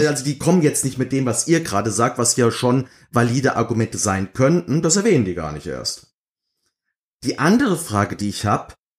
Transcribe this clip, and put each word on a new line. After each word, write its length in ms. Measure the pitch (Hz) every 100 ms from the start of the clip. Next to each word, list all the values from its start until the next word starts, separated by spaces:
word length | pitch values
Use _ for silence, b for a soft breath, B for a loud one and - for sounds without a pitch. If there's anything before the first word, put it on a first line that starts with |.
| 151
Also 180 | 143
die 140 | 131 139
kommen 240 | 156 185
jetzt 240 | 151 - 135
nicht 100 | 123
mit 160 | 123
dem, 140 | 135 127
was 220 | 110 -
ihr 120 | 165
gerade 300 | 165 98 107
sagt, 260 | 101 123 -
was 200 | 113 -
ja 140 | 117
schon 380 | - 123 131 127 B B
valide 460 | 120 120 127 131 -
Argumente 420 | 113 113 107 101
sein 340 | 107 95 98
könnten. 480 | - 131 175 170 147
Das 160 | 165 175
erwähnen 300 | 220 160 92
die 80 |
gar 180 | 87 78
nicht 140 | 76 82
erst. 480 | 65 - - - _ _ _ _ _ _ _ _ _ _ _
Die 140 | - -
andere 380 | 147 233 277 165
Frage, 400 | - 104 101 -
die 140 | 104
ich 160 | - 104
hab, 280 | 117 - - _